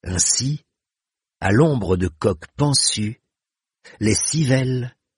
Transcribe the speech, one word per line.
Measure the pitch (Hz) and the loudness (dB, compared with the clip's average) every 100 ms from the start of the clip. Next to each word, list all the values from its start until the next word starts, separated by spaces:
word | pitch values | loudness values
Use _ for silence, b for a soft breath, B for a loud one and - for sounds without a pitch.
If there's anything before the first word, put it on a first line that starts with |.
Ainsi, | - 90 - - 131 147 _ _ _ _ _ _ _ _ | -6 -2 0 0 -2 -6 _ _ _ _ _ _ _ _
à | 92 | 0
l'ombre | 104 160 139 92 90 | 4 4 2 0 0
de | 90 | 0
coques | - 110 90 - - | -2 -2 -2 -8 -2
pansues, | 147 135 - - 107 117 _ _ _ _ _ _ B B | 0 2 0 -2 -6 -8 _ _ _ _ _ _ B B
les | 107 | 0
civelles | 107 - 151 147 131 127 127 123 _ _ | 0 0 -2 2 2 0 -2 -4 _ _